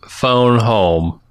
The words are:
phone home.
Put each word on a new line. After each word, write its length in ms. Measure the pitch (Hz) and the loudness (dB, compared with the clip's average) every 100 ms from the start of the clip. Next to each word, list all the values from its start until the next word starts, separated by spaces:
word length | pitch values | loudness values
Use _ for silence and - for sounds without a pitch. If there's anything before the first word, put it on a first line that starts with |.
| - | -20
phone 520 | - 131 123 123 120 | -8 -2 0 2 2
home. 600 | 113 110 92 85 82 82 _ | 0 0 0 0 -4 -8 _